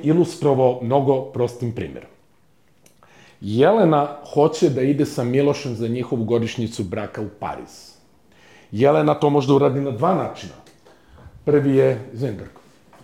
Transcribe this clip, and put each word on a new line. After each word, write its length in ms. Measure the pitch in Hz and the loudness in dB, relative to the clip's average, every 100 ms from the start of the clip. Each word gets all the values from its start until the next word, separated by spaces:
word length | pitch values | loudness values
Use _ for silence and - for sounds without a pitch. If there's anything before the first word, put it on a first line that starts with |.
ilustrovao 760 | 143 170 160 - 147 131 127 127 | 0 2 2 0 0 4 2 0
mnogo 400 | 120 139 135 135 | 0 0 2 0
prostim 500 | 131 123 120 - 120 117 | -2 -4 -4 -4 -8 -8
primjerom. 340 | 80 64 - _ _ _ _ _ _ _ _ _ _ _ - - | -10 -12 -20 _ _ _ _ _ _ _ _ _ _ _ -20 -14
Jelena 640 | 98 110 156 220 175 147 147 - - | -4 2 4 6 4 4 0 -6 -4
hoće 360 | 147 156 156 175 | 2 2 4 0
da 120 | 127 | 2
ide 240 | 135 147 143 | 0 0 -2
sa 180 | - | -2
Milošem 520 | 123 131 143 139 131 110 | -2 0 0 0 -6 -6
za 120 | 113 | -4
njihovu 360 | 120 120 127 | -4 -4 -4
godišnjicu 600 | 110 117 113 - 110 - | -2 -2 -2 -6 -8 -6
braka 380 | 95 107 104 - | -6 -6 -8 -10
u 80 | 104 - | -12 -10
Pariz. 540 | 80 71 - - - _ _ _ _ _ _ - - | -10 -10 -14 -20 -20 _ _ _ _ _ _ -20 -10
Jelena 420 | 104 139 156 151 | 2 4 4 2
to 160 | 147 147 | 2 2
može 180 | 143 131 | 2 4
da 60 | |
uradi 280 | 139 139 135 | 4 4 0
na 100 | 139 | -4
dva 240 | 113 170 175 | -2 -2 -2
načina. 380 | 110 - 95 - - _ _ _ _ - - - - | -4 -10 -18 -20 -20 _ _ _ _ -20 -20 -8 0
Prvi 300 | 147 139 135 | 2 4 4
je, 340 | 135 120 - | 2 0 -8
izvini, 240 | 113 131 98 | -8 -8 -8
Darko. 240 | 101 - _ _ _ - | -14 -20 _ _ _ -20